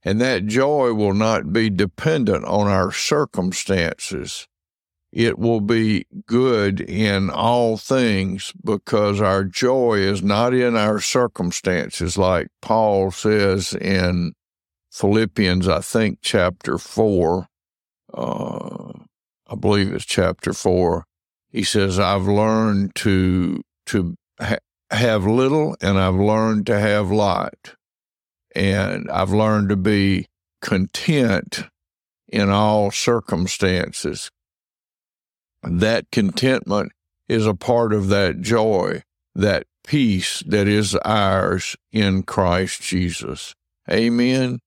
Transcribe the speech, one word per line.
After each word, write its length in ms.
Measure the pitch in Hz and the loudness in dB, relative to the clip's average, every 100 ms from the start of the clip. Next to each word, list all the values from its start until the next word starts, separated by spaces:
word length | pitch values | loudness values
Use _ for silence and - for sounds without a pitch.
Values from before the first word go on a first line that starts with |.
And 160 | - 104 | -2 0
that 260 | 127 120 104 | 0 0 0
joy 460 | 113 139 147 127 | 0 2 2 0
will 220 | 110 104 | 2 0
not 380 | 98 110 110 73 | 2 2 0 0
be 160 | 104 113 | 0 0
dependent 760 | 92 101 - 156 160 107 92 | 0 -2 0 -2 0 2 0
on 240 | 53 101 101 | 0 0 2
our 240 | 95 92 | 2 0
circumstances. 1500 | - - 147 147 - 92 90 - 95 82 - - 80 - - - _ _ _ _ _ _ | -2 -2 0 0 -2 -4 -4 -2 0 0 -4 -10 -8 -10 -12 -16 _ _ _ _ _ _
It 240 | - 117 - | 0 0 2
will 240 | 113 113 | 0 0
be 460 | 101 117 110 104 - 98 - | 2 2 2 0 -2 -18 -2
good 540 | 117 131 117 101 98 | 2 2 2 0 -2
in 480 | - 92 107 98 95 | -4 -2 0 2 -2
all 480 | - 113 120 117 110 | -2 0 2 0 -2
things 760 | - 131 120 98 95 95 - - | -2 0 2 0 -2 -6 -10 -10
because 580 | - 101 - 110 104 101 | -4 -4 0 0 2 2
our 220 | 104 98 | 2 2
joy 520 | 95 - 123 131 120 | 0 -2 0 2 2
is 280 | 107 98 101 | 2 0 0
not 320 | 98 104 120 | 0 2 2
in 220 | 127 123 117 | 2 2 2
our 240 | 107 104 | 0 0
circumstances, 1160 | - 127 123 - 87 - - 90 65 - 87 92 | 0 0 0 -2 -6 -4 -2 -2 -4 -6 -4 0
like 320 | 92 90 - _ | 0 0 -2 _
Paul 480 | - 110 110 101 95 | -2 0 2 2 0
says 640 | 92 110 107 98 95 92 | -2 0 2 2 0 -4
in 600 | 95 90 95 90 90 87 - _ _ _ _ _ | -6 -2 0 0 0 -2 -8 _ _ _ _ _
Philippians, 720 | - 98 107 110 - 98 92 90 | -4 0 2 0 0 0 2 2
I 140 | 82 | 0
think, 400 | - 113 107 - | 0 -2 -2 -2
chapter 560 | - 110 90 90 - - | -2 0 0 -2 -6 -6
four. 680 | - - 110 95 82 90 90 _ _ _ _ _ _ | -6 0 2 2 2 0 -4 _ _ _ _ _ _
Uh, 800 | - 62 - - - - - 50 - - _ _ _ _ | -8 -6 -6 -8 -10 -12 -14 -16 -20 -20 _ _ _ _
I 80 | 107 | -4
believe 340 | 104 104 98 | 0 2 0
it's 120 | 92 | -4
chapter 480 | - - 87 87 - | -4 0 0 0 -6
four. 520 | 95 - 90 87 85 - _ _ _ _ | -2 0 2 2 -2 -6 _ _ _ _
He 140 | - | -6
says, 340 | 101 110 98 90 | -2 0 0 0
"I've 300 | 95 98 95 | 2 0 2
learned 680 | 101 110 110 110 101 98 - | 2 2 2 2 0 -2 -2
to, 680 | 110 95 92 92 87 78 - _ - | 0 2 2 2 0 -4 -12 _ -4
to 280 | 107 87 87 _ _ | -2 -2 -6 _ _
ha-, 200 | 104 113 _ _ _ | -4 -4 _ _ _
have 340 | 110 120 110 95 | 0 2 2 2
little, 500 | 117 131 156 151 - | 2 2 0 -2 -2
and 160 | 92 98 | 0 2
I've 160 | 92 | 2
learned 520 | 92 101 110 110 107 98 | 2 2 2 2 0 0
to 120 | 104 | 0
have 320 | 104 104 98 | 2 0 0
lot. 640 | 104 101 87 - - - - _ _ _ _ _ _ _ | 0 2 0 -4 -10 -20 -20 _ _ _ _ _ _ _
And 560 | - 98 98 98 95 - | -4 0 0 -2 -4 -6
I've 220 | - 95 | -2 0
learned 360 | 104 107 107 98 | 2 2 2 0
to 60 | 101 | 0
be 520 | 95 104 98 92 - _ _ _ | 2 2 2 0 -4 _ _ _
content 1000 | - 98 95 - - 151 120 95 - - - _ _ _ _ _ _ | -2 -2 -2 -4 -2 2 2 0 -4 -12 -12 _ _ _ _ _ _
in 200 | 107 101 | -2 2
all 440 | 101 107 107 101 | 2 2 2 0
circumstances." 1400 | - - 120 - 90 90 - 95 92 - - - - - _ _ _ _ _ _ _ _ _ _ _ _ _ | -2 0 0 0 -2 -2 0 0 0 -2 -6 -8 -8 -12 _ _ _ _ _ _ _ _ _ _ _ _ _
That 440 | - 87 107 113 - | -6 0 2 0 -2
contentment 800 | - 98 - - 131 - 101 - _ _ _ _ | 0 0 0 0 0 0 -2 -4 _ _ _ _
is 180 | 113 110 | 0 0
a 80 | |
part 380 | 95 - 117 117 | -2 0 2 2
of 180 | 107 95 | 0 2
that 320 | 101 95 82 | 2 2 -2
joy, 600 | 90 113 110 98 92 - - _ _ | 0 2 2 2 0 -4 -10 _ _
that 320 | 92 101 87 - _ | -2 0 0 -4 _
peace 560 | - 156 120 95 - - - | -2 2 2 2 -2 -8 -2
that 220 | 104 101 | 2 4
is 260 | 104 101 98 | 2 2 -2
ours 680 | - 107 98 95 92 90 - - _ | 2 2 4 2 0 -2 -4 -12 _
in 320 | 110 101 95 | 0 2 2
Christ 580 | 92 - 92 87 92 - | 0 0 2 2 0 -6
Jesus. 760 | - 92 90 82 - 65 - - _ _ - | -4 -2 -2 -4 -10 -12 -14 -20 _ _ -4
Amen. 680 | 98 117 120 123 131 127 123 | 0 2 2 2 0 -2 -6